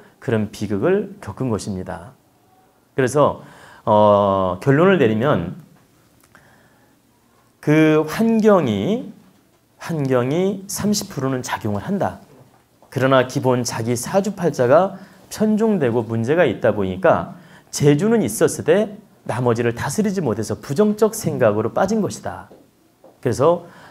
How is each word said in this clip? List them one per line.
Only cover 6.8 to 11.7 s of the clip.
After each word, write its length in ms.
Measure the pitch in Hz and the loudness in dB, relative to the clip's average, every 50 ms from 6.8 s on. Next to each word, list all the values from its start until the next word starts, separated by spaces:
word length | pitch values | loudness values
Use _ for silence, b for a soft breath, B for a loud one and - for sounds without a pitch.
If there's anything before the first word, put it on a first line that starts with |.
| b b b b _ _ _ _ _ _ _ _ _ _ _ _ | b b b b _ _ _ _ _ _ _ _ _ _ _ _
그 420 | - 147 151 156 156 156 156 156 156 156 | 0 2 4 6 6 6 4 2 2 -2
환경이, 1040 | - - 226 226 226 220 202 220 202 180 151 120 104 98 104 165 214 254 277 - - - _ _ _ _ _ _ _ _ _ _ _ | -2 -2 0 2 2 4 4 4 4 4 2 2 0 0 0 -2 -2 -4 -6 -12 -18 -20 _ _ _ _ _ _ _ _ _ _ _
환경이 840 | _ - - 170 151 139 131 131 123 120 131 147 175 190 196 202 190 190 | _ -10 -8 -4 -4 -2 0 0 0 0 0 0 0 0 -2 -4 -6 -10
삼십 440 | - - - - 208 208 - - - | -12 -8 -4 -2 -2 -2 -2 -4 -8
프로는 340 | - 143 131 135 135 127 120 | -8 -6 -4 -4 -4 -4 -6
작용을 400 | - - - - 107 | -6 -8 -6 -4 -4